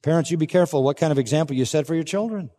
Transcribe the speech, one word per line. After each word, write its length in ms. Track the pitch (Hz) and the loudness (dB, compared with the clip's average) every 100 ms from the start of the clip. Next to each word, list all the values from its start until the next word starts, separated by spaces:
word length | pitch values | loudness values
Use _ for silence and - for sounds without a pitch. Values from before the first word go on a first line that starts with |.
Parents, 280 | 147 165 139 | 2 0 0
you 60 | 165 | -2
be 100 | 151 | 2
careful 360 | 180 175 147 | 2 2 2
what 140 | 131 143 | 0 0
kind 140 | 160 | 0
of 80 | 139 | 2
example 360 | 117 151 156 131 | 0 0 0 -2
you 80 | |
set 220 | 123 156 147 | 0 0 0
for 80 | |
your 100 | 165 | -4
children. 460 | 156 196 220 214 156 | -2 -4 -4 -6 -10